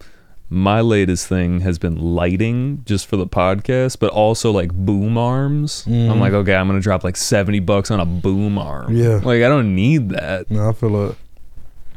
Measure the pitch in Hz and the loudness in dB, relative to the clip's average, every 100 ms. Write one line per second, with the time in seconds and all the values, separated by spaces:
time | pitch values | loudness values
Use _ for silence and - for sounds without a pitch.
0 | - - - - - 90 98 110 117 104 | -20 -20 -20 -18 -6 0 2 2 2 2
1 | 92 87 - 92 87 90 92 82 87 80 | 2 0 -2 0 0 0 0 -2 -2 -2
2 | 82 85 87 90 113 123 135 143 123 101 | -2 0 0 0 0 -2 -4 -6 -4 -4
3 | - 101 92 101 92 101 - 127 127 - | -2 -4 -2 0 0 0 -2 0 0 0
4 | 107 107 107 113 117 101 85 90 95 101 | -2 2 2 2 0 0 0 -2 0 0
5 | 107 117 120 131 139 147 147 - 104 117 | 0 0 0 0 0 -2 -2 -6 -2 0
6 | 117 110 98 101 98 95 95 98 101 92 | 2 2 2 2 2 2 2 2 2 0
7 | 92 92 - 110 98 104 87 101 - 104 | -2 -4 0 0 2 0 2 0 2 0
8 | 85 90 98 98 104 101 101 73 123 117 | 0 0 0 0 0 -2 -4 -6 -2 2
9 | 117 104 123 120 120 147 107 92 120 156 | 2 2 2 4 4 4 2 2 2 2
10 | 101 92 80 95 90 104 107 107 113 101 | 0 -4 -4 -6 -2 0 0 0 -2 0
11 | 104 - - - - - - - - | -2 -6 -16 -18 -16 -12 -14 -12 -12